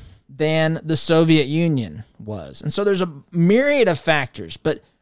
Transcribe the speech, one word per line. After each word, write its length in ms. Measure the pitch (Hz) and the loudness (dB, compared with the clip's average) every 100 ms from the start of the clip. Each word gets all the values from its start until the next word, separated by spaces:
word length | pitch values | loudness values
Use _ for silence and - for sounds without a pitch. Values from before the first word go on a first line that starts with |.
| - - _ | -6 -20 _
than 500 | 135 156 160 160 160 | -4 -2 0 0 -2
the 120 | 156 160 | -2 -4
Soviet 520 | - 160 165 156 135 | 2 4 6 4 2
Union 560 | 156 170 139 101 76 - - | 0 0 0 -4 -10 -16 -16
was. 420 | 107 104 69 - | -12 -12 -12 -10
And 100 | 151 | -6
so 120 | 190 | -2
there's 180 | 202 190 | 0 0
a 100 | 180 139 - | -2 -6 -6
myriad 560 | 175 170 220 285 285 220 | 0 4 4 2 2 2
of 120 | 156 | 0
factors, 560 | - 151 131 - 85 - | 0 0 -2 -10 -14 -6
but, 280 | 160 139 - _ | -6 -6 -10 _